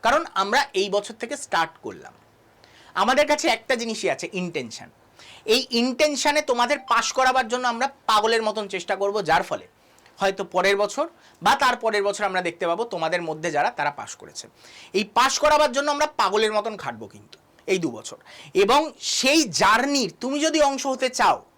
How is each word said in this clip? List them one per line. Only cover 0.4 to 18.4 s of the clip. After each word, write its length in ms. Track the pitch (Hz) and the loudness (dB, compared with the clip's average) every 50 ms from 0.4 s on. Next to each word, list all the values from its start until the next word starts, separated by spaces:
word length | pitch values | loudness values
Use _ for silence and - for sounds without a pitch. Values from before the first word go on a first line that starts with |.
| 196 | -2
আমরা 160 | 202 226 277 - - - 190 | 2 2 0 0 0 -2 -2
এই 60 | 196 202 190 | -2 0 0
বছর 180 | 202 202 - 220 _ | -2 -2 -4 -12 _
থেকে 140 | 247 226 294 | -10 -10 -10
স্টার্ট 360 | 277 - - - 165 160 160 - - - | -10 -8 -2 0 0 0 -2 -6 -14 -14
করলাম। 280 | 110 95 - - - _ _ _ _ _ _ _ _ _ _ - _ _ - - - - - | -14 -14 -14 -20 -20 _ _ _ _ _ _ _ _ _ _ -20 _ _ -20 -20 -10 -4 0
আমাদের 240 | 202 226 262 269 294 294 | 0 2 4 4 4 4
কাছে 140 | 302 294 - | 2 0 2
একটা 260 | 247 226 226 - - 262 | 0 0 -2 -2 -4 -2
জিনিসই 340 | 233 233 226 220 220 196 175 135 | -2 -2 -6 -6 -4 -2 -2 -2
আছে, 100 | - - 170 - 185 | -2 -6 -8 -6 -6
ইনটেনশন। 480 | 180 175 165 151 123 113 113 - - - _ _ _ _ _ - - - - - _ | -6 -4 -6 -6 -8 -8 -12 -16 -18 -20 _ _ _ _ _ -20 -20 -20 -20 -12 _
এই 160 | - 220 262 247 - 240 233 | 0 0 0 0 -2 0 0
ইনটেনশনে 600 | 240 262 247 240 311 302 294 247 - 302 285 302 | 0 0 2 0 0 0 0 0 0 0 0 0
তোমাদের 360 | 294 285 247 240 240 240 294 277 - - | 0 0 0 0 2 0 0 -4 -2 -2
পাশ 160 | 233 233 220 - - | 0 0 0 0 0
করাবার 300 | 262 262 254 254 262 254 | 2 2 4 4 2 0
জন্য 180 | 214 240 247 254 | 0 -4 -2 -2
আমরা 200 | 247 233 226 254 269 - _ _ - | -2 -2 -2 -4 -4 -6 _ _ 2
পাগলের 340 | 220 214 208 220 226 226 220 | 2 2 4 2 2 2 0
মতন 180 | 214 208 220 208 | -2 -4 -4 -6
চেষ্টা 280 | 190 196 185 175 - 190 | -6 -8 -8 -4 -4 -2
করব, 200 | 190 196 202 202 214 | 0 0 0 0 -2
যার 220 | 196 - 165 180 190 | 2 2 2 2 2
ফলে 220 | - 147 98 - - _ _ _ _ _ _ _ - _ | -2 -6 -8 -8 -18 _ _ _ _ _ _ _ -20 _
হয়তো 260 | - 196 196 196 196 190 | -2 -2 -2 0 -2 -8
পরের 320 | 180 - 185 180 196 202 | -4 -2 0 2 2 2
বছর 280 | 196 208 202 - 277 311 339 - _ _ - _ _ | 2 0 -2 0 -4 -4 -4 -6 _ _ -20 _ _
বা 120 | 170 202 262 | 2 2 4
তার 200 | 269 277 254 240 247 233 | 4 4 2 2 2 -2
পরের 200 | 226 208 208 196 | 0 0 2 0
বছর 200 | 202 196 202 214 | 0 -2 0 -2
আমরা 180 | 190 185 185 | 0 0 0
দেখতে 240 | 180 170 170 - 175 | -2 -2 -4 -2 -2
পাবো 160 | 170 170 190 233 233 - | -2 0 -2 -4 -6 -4
তোমাদের 280 | 170 160 160 175 175 | -4 -2 -2 -2 -2
মধ্যে 280 | 170 160 156 156 160 175 | -4 -4 -6 -4 -4 -2
যারা, 180 | 151 143 156 220 - | 0 0 0 0 0
তারা 140 | - 147 143 | -2 -4 -4
পাশ 200 | - - 107 - - | -4 -6 -12 -14 -14
করেছে। 300 | _ - - - - - - _ _ - - - - - - - | _ -18 -18 -16 -16 -18 -18 _ _ -20 -20 -20 -20 -20 -4 -4
এই 100 | 196 214 - _ | -4 -4 0 _
পাশ 160 | 233 254 269 - - | 2 2 2 2 2
করাবার 320 | - 302 302 302 302 285 | 4 4 6 6 4 2
জন্য 160 | 240 277 285 294 | 2 -2 -2 -2
আমরা 160 | 285 285 302 302 - - | 0 0 -2 -2 0 -2
পাগলের 320 | 214 190 196 220 220 220 214 | -2 0 2 2 0 2 0
মতন 200 | 214 208 226 214 | -2 -2 -4 -8
খাটবো 280 | 190 - 135 117 107 110 | -8 -10 -10 -10 -10 -16
কিন্তু 300 | 98 - 104 101 _ - _ _ _ _ _ _ | -18 -18 -20 -20 _ -20 _ _ _ _ _ _
এই 120 | - 185 185 | -2 0 0
দু 100 | 165 143 113 | 0 -4 -6
বছর। 200 | 107 - - - - _ - - - | -6 -14 -16 -18 -18 _ -20 -20 -20